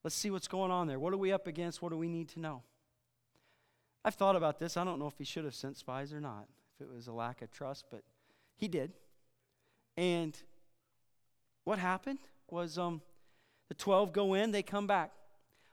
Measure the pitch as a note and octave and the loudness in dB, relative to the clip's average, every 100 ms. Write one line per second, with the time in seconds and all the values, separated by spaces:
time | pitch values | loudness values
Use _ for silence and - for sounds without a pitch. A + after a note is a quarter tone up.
0 | D#3+ - G#3+ F#3+ - F#3+ F#3+ F3+ E3 C3+ | -4 -2 0 -2 -2 0 2 2 2 0
1 | D#3+ G3 F#3+ F#3+ F3 E3 F3 - E3+ D#3+ | 0 2 2 2 0 -4 -4 -4 -4 -2
2 | E3+ E3+ E3 E3 D#3+ C3 - _ _ _ | -2 -4 -6 -6 -6 -8 -14 _ _ _
3 | _ _ _ _ _ _ _ _ _ _ | _ _ _ _ _ _ _ _ _ _
4 | G#3+ - G3 F#3 D#3+ D3 E3 F3 F3+ D#3 | -2 4 4 6 4 0 -2 -2 -2 -2
5 | D3 - C#3 D#3+ D3+ B2 C3+ C3+ - B2+ | -4 -6 -8 -4 -6 -6 -10 -8 -8 -6
6 | C#3+ D3+ D3 G#2 G#2 _ _ _ C3+ B2 | -6 -8 -8 -10 -14 _ _ _ -14 -12
7 | A#2+ A#2 A#2 B2+ A#2 - C3+ C#3 - A#2 | -10 -4 -4 -6 -14 -10 -8 -8 -12 -18
8 | - _ _ _ _ _ G#3+ E3+ C#3+ - | -18 _ _ _ _ _ -2 -2 -4 -8
9 | - - _ _ _ _ _ _ _ - | -20 -20 _ _ _ _ _ _ _ 0
10 | F3+ E3+ D#3+ - - - - _ _ _ | 2 4 0 -6 -18 -20 -20 _ _ _
11 | _ _ _ _ _ _ - G3+ F3+ F#3 | _ _ _ _ _ _ -2 0 2 0
12 | C#4 C#4 - - - E3+ F3 D#3+ F3 E3 | -2 -8 -10 -20 -8 -4 -4 -2 -2 -2
13 | - - - _ _ _ _ - - F#3+ | -10 -20 -20 _ _ _ _ -4 6 6
14 | G3+ E3 G3 F#3+ A3+ G#3 F#3+ G3+ G3+ G3 | 6 4 4 4 4 2 0 -2 4 2
15 | D#3 - - - _ _ _ | 2 -6 -20 -20 _ _ _